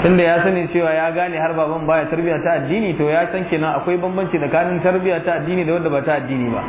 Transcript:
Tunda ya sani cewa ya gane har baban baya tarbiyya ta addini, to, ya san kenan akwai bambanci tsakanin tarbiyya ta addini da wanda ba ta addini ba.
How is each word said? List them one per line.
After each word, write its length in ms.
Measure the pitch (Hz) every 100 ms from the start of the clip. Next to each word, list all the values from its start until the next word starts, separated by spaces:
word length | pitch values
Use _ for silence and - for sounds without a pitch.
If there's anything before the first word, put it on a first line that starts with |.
Tunda 180 | 170 180
ya 200 | 170 170
sani 240 | 190 185 165
cewa 240 | 175 170
ya 160 | 160 160
gane 260 | 165 180 165
har 160 | 160
baban 320 | 165 156 160 156
baya 200 | 160 151
tarbiyya 360 | 160 170 165
ta 180 | 170 165
addini, 340 | 131 190 214 151
to, 120 | 147
ya 160 | 160 175
san 140 | 185 185
kenan 260 | 160 156 143
akwai 200 | 180 180
bambanci 400 | 185 185 190 165
tsakanin 440 | 143 165 175 180
tarbiyya 420 | 180 185 185 170
ta 140 | 170 165
addini 240 | 147 185 160
da 80 |
wanda 160 | 170 165
ba 120 | 143
ta 160 | 127 147
addini 280 | 127 135 120
ba. 120 | 113